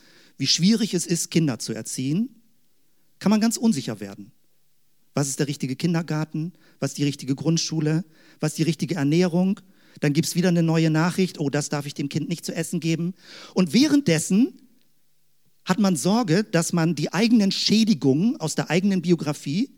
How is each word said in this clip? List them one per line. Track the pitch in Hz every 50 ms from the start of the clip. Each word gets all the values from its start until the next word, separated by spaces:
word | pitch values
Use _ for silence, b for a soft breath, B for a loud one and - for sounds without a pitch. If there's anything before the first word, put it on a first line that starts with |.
| b b b b b b b
wie | - 139
schwierig | 131 - - 160 196 226 220 233 - -
es | 170 -
ist, | - 139 - - -
Kinder | - 170 165 143 113 -
zu | - - 110
erziehen, | 113 110 - - - 127 135 151 196 233 - - - _ _ _ _ _ _ _ _ _ _ _ _ _ _ _ _
kann | - 190
man | 220 220
ganz | 220 233 -
unsicher | - 247 226 190 139 - 135 110 -
werden. | 104 98 101 - 98 110 _ _ _ _ _ _ _ _ _ _ _ _ _ _ _ _ _
Was | - 139
ist | 139 - -
der | 151 135
richtige | 143 - - 127 131
Kindergarten? | - - 175 170 160 165 - 156 151 156 151 - 156 156 180 b b b b b b
Was | 139 135
ist | -
die | - 143
richtige | 143 135 - - 127 139
Grundschule? | - 131 160 165 165 - - 165 156 151 151 156 165 196 b b b b b b b
Was | - 160 -
ist | -
die | 156
richtige | 151 - - - 127 165
Ernährung? | 151 139 143 156 175 185 180 156 180 185 190 208 - - b b b b b b b
Dann | - 151 139
gibt's | 160 - - -
wieder | 170 180
eine | 185 170 170 170
neue | 160 160 165 160 160
Nachricht, | 156 156 165 180 170 - 185 175 -
"Oh, | - 151 131
das | 135 147 143
darf | - 151 143 143
ich | 147 -
dem | - 147
Kind | 139 - 160 147 -
nicht | 175 - -
zu | - -
essen | 160 165 - - 165
geben." | 147 165 165 147 165 180 - B B B B B B B B
Und | 175 185 151 131
währenddessen | 233 285 311 294 285 285 180 160 151 - - 180 208 262 349 - - - _ _ _ _ _ _ _ _ _ _ _ _ _ _ _ _ _ _ _ _
hat | - 185
man | - 202 190 185
Sorge, | 135 117 180 208 233 247 165 156 202 220
dass | - - 165 165 - -
man | 170 160 165 165
die | 139 151 - -
eigenen | 175 226 226 247 220 196 196
Schädigungen | - - - - - 220 226 202 196 127 - 135 131 151 196 233 302
aus | - 160 156 -
der | - 135 -
eigenen | 151 190 185 202 190 185 151
Biografie | 175 175 160 - 151 147 - - 143 143 196 269 - -